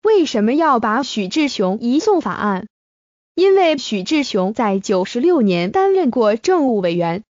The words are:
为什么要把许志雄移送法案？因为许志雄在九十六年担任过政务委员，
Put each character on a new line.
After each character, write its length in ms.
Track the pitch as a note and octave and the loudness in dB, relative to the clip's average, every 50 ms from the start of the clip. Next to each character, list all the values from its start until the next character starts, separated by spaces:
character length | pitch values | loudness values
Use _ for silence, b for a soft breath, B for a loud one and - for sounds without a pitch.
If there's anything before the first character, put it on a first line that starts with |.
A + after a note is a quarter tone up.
| - | 0
为 220 | G#4+ A4 G4 D#4+ | 2 4 4 2
什 200 | - - G#3+ G3+ | 2 0 0 0
么 80 | A3+ C4 | 0 2
要 260 | D4+ E4 D4+ C4+ A3+ | 2 2 2 2 0
把 240 | A#3 G#3+ G#3+ B3 C#4 | 0 0 -2 -2 -4
许 240 | - - A3 G3 | -4 -4 -6 -6
志 220 | F#3 - D#4 D4 C4+ | -2 -2 -2 -2 0
雄 300 | - - G3 F#3 F#3+ A3 | -2 -2 -2 -2 -2 -2
移 180 | A#3 A#3+ B3+ D#4 | -2 0 0 0
送 220 | E4 A4 G4+ E4 | 2 2 2 0
法 100 | - G3+ | 0 -2
案？ 360 | F3 - - G#3 G3 F3+ G#3+ - _ _ _ _ _ _ _ _ _ _ _ _ _ | -4 -4 -2 -2 -2 -4 -6 -10 _ _ _ _ _ _ _ _ _ _ _ _ _
因 200 | E4 F#4 G4 F#4+ | 0 2 4 4
为 220 | G4 F#4 E4 D#4 | 4 4 2 0
许 260 | C#4 - - A3 G3 F3+ | -2 -4 -6 -6 -6 -4
志 200 | - D#4 D4+ C4+ | -2 -2 -2 -2
雄 300 | - - F#3+ F#3 F#3+ A3+ | -2 -2 -2 -2 -2 -2
在 260 | - A#3 G#3 F#3+ G3 | -2 -2 -2 -2 -2
九 240 | - - G3 F#3 - | -2 -2 -2 -2 -2
十 160 | - - A#3+ | -2 -2 -2
六 220 | C4 F4 F4+ D4 | 0 2 2 2
年 300 | A3 G3 F3+ F3 F3 F#3+ | 2 2 2 0 -2 -2
担 200 | A#3 F#4+ F#4+ G4 | 0 0 2 2
任 200 | F#4+ F#4+ F4 B3 | 2 2 0 0
过 260 | G#3+ C4 A3 G#3 G#3+ | 0 0 2 2 0
政 320 | A3+ - F4+ F#4 F4 C#4+ C4 | 0 0 0 0 2 2 0
务 100 | A#3 G3+ | 0 0
委 140 | F#3 F3 E3+ | 0 0 0
员， 300 | F3 E3+ E3 E3+ G3+ - _ _ | 0 -2 -2 -4 -6 -10 _ _